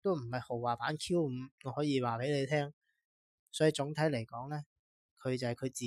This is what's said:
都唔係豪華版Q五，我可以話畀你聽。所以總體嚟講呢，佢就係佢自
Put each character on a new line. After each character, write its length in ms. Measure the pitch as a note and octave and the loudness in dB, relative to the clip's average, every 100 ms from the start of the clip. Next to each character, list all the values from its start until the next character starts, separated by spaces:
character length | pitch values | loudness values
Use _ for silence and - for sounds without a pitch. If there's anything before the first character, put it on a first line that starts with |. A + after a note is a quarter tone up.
都 100 | G3 | -2
唔 80 | E3+ A#2+ | -2 -2
係 100 | B2 | -6
豪 200 | - A#2+ | -4 -4
華 160 | A#2+ A#2+ | -2 -2
版 200 | B2 D3+ | -2 -4
Q 240 | - F3 | 0 2
五， 60 | D3+ B2+ C3 _ | 2 -2 -8 _
我 80 | C3+ | -8
可 100 | B2 | -2
以 180 | D3+ C3+ | 2 2
話 160 | B2 A#2 | 2 0
畀 240 | C3 C#3+ | 0 0
你 60 | C3+ | 2
聽。 260 | D3+ C#3+ - _ _ _ _ _ _ _ | 0 0 -6 _ _ _ _ _ _ _
所 160 | - D#3 | 4 4
以 60 | |
總 200 | D3+ C#3+ | 4 -2
體 100 | D3+ | 2
嚟 220 | D#3 C3+ | 2 2
講 240 | A2+ A#2 C3 | -4 -8 -6
呢， 140 | D3+ D3 _ _ _ _ _ | -6 -8 _ _ _ _ _
佢 160 | C3 B2+ | -2 -2
就 120 | B2 | -2
係 60 | A#2+ | -2
佢 60 | |
自 180 | C3 - | -4 -4